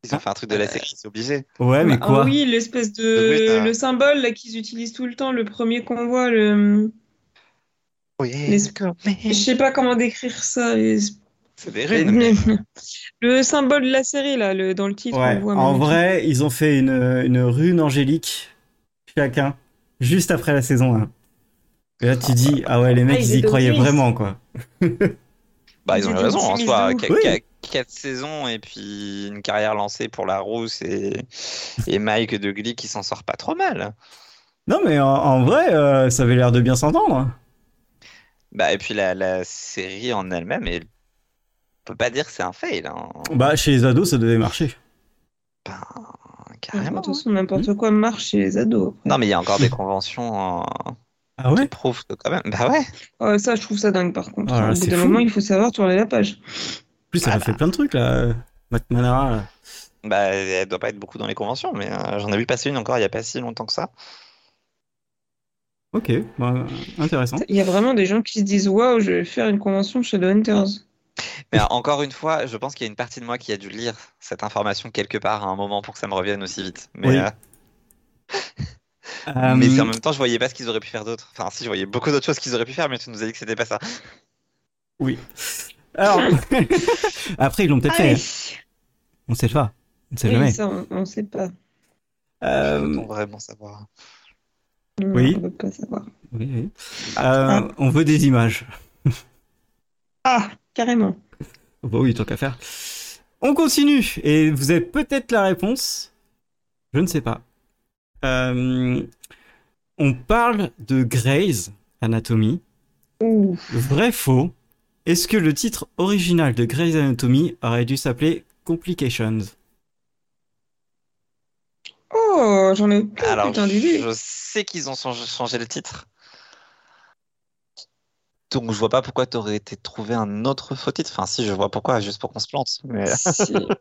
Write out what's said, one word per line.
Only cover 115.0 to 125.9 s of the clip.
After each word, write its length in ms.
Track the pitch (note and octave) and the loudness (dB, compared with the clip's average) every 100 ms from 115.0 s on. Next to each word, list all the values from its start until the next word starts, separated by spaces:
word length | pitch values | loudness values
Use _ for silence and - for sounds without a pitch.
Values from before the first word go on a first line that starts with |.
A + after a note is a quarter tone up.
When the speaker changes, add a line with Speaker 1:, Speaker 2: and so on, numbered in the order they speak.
Speaker 2:
Est-ce 240 | - E3+ - | 0 0 2
que 80 | G#3+ | 2
le 160 | D#3 | 2
titre 360 | C#3+ A3+ - - - | 2 -4 -6 -12 -4
original 560 | F#3 G3+ F3 E3+ D3 | 0 2 2 4 4
de 100 | B2 | 2
Grey's 300 | A#2 B2+ E3+ D#3 | 0 0 2 2
Anatomy 640 | C#3 B2 B2 C3 E3 - | 2 2 4 4 2 -2
aurait 220 | A#2 A#2 | -2 -2
dû 140 | A#2+ C3+ | 0 -2
s'appeler 460 | C#3+ B2 D3+ E3 _ _ | -2 0 0 0 _ _
Complications ? 760 | - E3+ F3+ F3 B2+ - A2 A2 F#2+ _ _ _ _ _ _ _ _ _ _ _ _ _ _ _ _ _ _ _ _ _ _ _ - _ _ | -6 -6 -4 -4 -2 -2 -2 -2 -6 _ _ _ _ _ _ _ _ _ _ _ _ _ _ _ _ _ _ _ _ _ _ _ -20 _ _
Speaker 3:
Oh, 580 | A4 A4 F4+ A3+ G3 F#3+ | 0 2 4 4 6 4
j'en 160 | G3 G#3 | 4 4
ai 80 | G#3 | 4
aucune 280 | G#3+ - A4+ | 0 -4 -2
Speaker 1:
Alors, 200 | A3 G3+ | 0 0
Speaker 3:
putain 180 | G#3+ G3+ | 0 0
d'idée. 340 | G3+ D#4 D#4 | 2 2 2
Speaker 1:
je 100 | E3 | 0
sais 500 | A2+ - - - G#3+ | -6 -8 -14 -8 -8
qu'ils 240 | G3+ F3 C#3 | -6 -10 -10
ont 60 | |
changé, 320 | C3 C3+ A#2+ A2+ | -8 -8 -8 -10
changé 320 | - A#2+ A#2+ | -8 -6 -6
le 80 | A#2 | -6
titre. 400 | - - | -10 -12